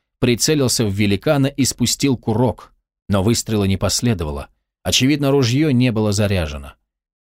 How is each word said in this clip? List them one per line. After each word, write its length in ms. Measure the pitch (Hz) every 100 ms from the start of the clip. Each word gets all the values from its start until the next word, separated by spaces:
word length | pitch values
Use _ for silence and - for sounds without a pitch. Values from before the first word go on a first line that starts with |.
| _ _
прицелился 640 | 120 117 - 156 123 - 107
в 60 |
великана 560 | 98 104 98 151 143 135
и 180 | - 123
спустил 520 | - 120 - 139 120
курок, 560 | - 107 123 - - _ _ _ -
но 140 | 98
выстрела 400 | 95 120 - 107
не 140 | 98 95
последовало. 720 | 98 - 123 98 78 71 - _ _ _
Очевидно, 480 | 92 - 131 147 139
ружьё 400 | 139 117 131 156
не 200 | 123 127
было 200 | 110 107
заряжено. 600 | 101 104 98 78 73 69 - _ _ _ _ _